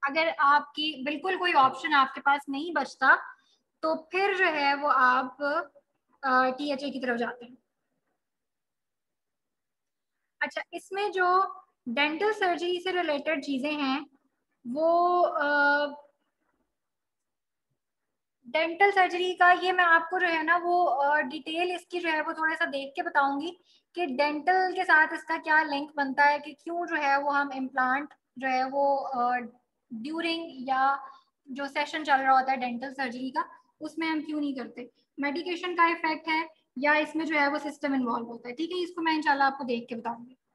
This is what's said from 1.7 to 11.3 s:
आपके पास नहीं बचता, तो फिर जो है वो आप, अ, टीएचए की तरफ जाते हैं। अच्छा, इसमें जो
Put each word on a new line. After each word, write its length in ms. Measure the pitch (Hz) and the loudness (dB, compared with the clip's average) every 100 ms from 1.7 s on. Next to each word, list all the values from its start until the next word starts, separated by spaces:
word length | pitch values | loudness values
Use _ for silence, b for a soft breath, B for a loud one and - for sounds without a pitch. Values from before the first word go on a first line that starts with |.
| 269 320 | 2 0
आपके 280 | 294 262 - | 4 2 0
पास 260 | 277 285 - | 0 0 0
नहीं 260 | 269 330 | -8 -4
बचता, 420 | 302 269 - 269 330 - B B B _ _ | -4 -4 0 4 4 2 B B B _ _
तो 120 | 320 | -2
फिर 420 | 320 - 370 392 381 | -2 -4 0 0 2
जो 80 | |
है 300 | 370 302 285 | 2 2 0
वो 140 | 285 294 | 2 2
आप, 540 | 277 254 254 262 - 285 311 349 _ _ _ _ _ | 4 4 4 -2 -4 -2 -2 -4 _ _ _ _ _
अ, 260 | 277 254 262 | 0 2 2
टीएचए 400 | 254 294 269 285 | 0 -4 -4 -6
की 100 | 254 | -8
तरफ 160 | 247 233 | -4 -4
जाते 280 | 233 - | -4 -8
हैं। 140 | 240 - _ _ _ _ _ _ _ _ _ _ _ _ _ _ _ _ _ _ _ _ _ _ _ _ _ _ _ _ | -18 -20 _ _ _ _ _ _ _ _ _ _ _ _ _ _ _ _ _ _ _ _ _ _ _ _ _ _ _ _
अच्छा, 220 | 294 320 - | -6 -6 -10
इसमें 400 | 339 - 381 415 | -14 -10 -6 -4
जो 440 | 370 359 | 0 2